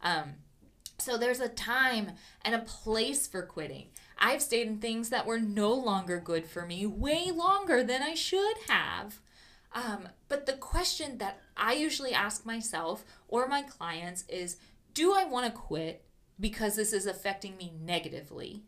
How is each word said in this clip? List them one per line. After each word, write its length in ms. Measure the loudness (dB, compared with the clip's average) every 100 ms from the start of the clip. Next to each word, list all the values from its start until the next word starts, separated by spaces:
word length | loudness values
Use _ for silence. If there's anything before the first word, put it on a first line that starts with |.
Um, 340 | 2 0 -2 -10 -18 _ -20 _ -18 -8
so 200 | -2 2
there's 220 | 2 2
a 100 | 0
time 640 | -4 0 4 4 4 -2 -8 -16 -6
and 120 | 0 0
a 40 |
place 680 | 0 -8 0 2 2 0 -2
for 140 | -4
quitting. 460 | -6 -6 -8 -8 -14 -20 -18 2
I've 240 | 4 4
stayed 260 | 2 0 0
in 100 | -2
things 320 | -2 -2 0
that 160 | -2 0
were 140 | 0
no 340 | 0 2 4
longer 460 | 4 2 0 0 -4
good 260 | 0 -2 -2
for 200 | -8 -6
me 200 | -2 -2
way 460 | 0 2 2 2
longer 520 | 2 4 4 6 4
than 180 | 6 2
I 120 | 0
should 420 | -2 0 2 2 0 2
have. 500 | 2 2 -2 -6 -12 -20 -20 -20 -20 _
Um, 340 | -6 -4 -4 -8 -16 _
but 160 | -2 0
the 80 |
question 640 | -4 0 0 0 -2 -4 -4
that 240 | -6 -6 -14 -2
I 160 | 2
usually 400 | 4 2 0 0
ask 320 | 2 2 -2 -6
myself 580 | -6 -4 -4 -2 -4 -8 -20 -2
or 200 | 0 2
my 160 | 0
clients 600 | -2 -8 -6 -6 -6 -8 -8
is, 280 | -6 -6 -8 -16 -20 _
"Do 200 | 2 4
I 120 | 6 4
wanna 260 | 0 -2
quit 540 | -2 -6 -4 -4 -8 -16 _ _ -4
because 360 | -4 0 0 0
this 180 | 0
is 120 | 0 -2
affecting 520 | -4 -4 -6 -8 -12
me 160 | -12 -10
negatively? 840 | -2 -2 -2 -10 -12 -12 -10 -12